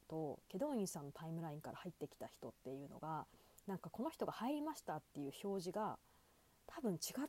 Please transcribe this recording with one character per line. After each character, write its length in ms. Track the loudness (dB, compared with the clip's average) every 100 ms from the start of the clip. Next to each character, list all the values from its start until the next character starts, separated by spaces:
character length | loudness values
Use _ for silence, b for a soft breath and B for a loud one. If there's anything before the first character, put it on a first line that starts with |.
| -4
と、 320 | 0 0 0 -4
祁 100 | 0
答 160 | 2
院 120 | 4 2
さ 140 | 0
ん 60 | -6
の 60 |
タ 140 | -6 -4
イ 60 |
ム 80 | -2
ラ 80 | -2
イ 60 | -2
ン 40 |
か 120 | -4
ら 60 | -6
入 120 | -6
っ 40 |
て 120 | -4 -4
き 100 | -4
た 120 | -8
人 220 | -6 -8
っ 20 | -6
て 80 | -6
い 140 | -4
う 40 | -6
の 100 | -6
が、 280 | -2 -2 -2 B B B -2
な 80 |
ん 40 | -2
か 120 | 0
こ 120 | 0
の 80 | 0
人 140 | 2
が 80 | 0
入 220 | 2 2
り 80 | 4
ま 120 | 2
し 80 | -2
た 140 | -2 -2
っ 60 | -2
て 80 | -2
い 80 | -2
う 40 | 0
表 200 | 2 2
示 80 | 2 2
が、 220 | 2 0 B B B B B B -12
多 140 | 0
分 140 | 4
違 20 | 4 2
っ 40 | 0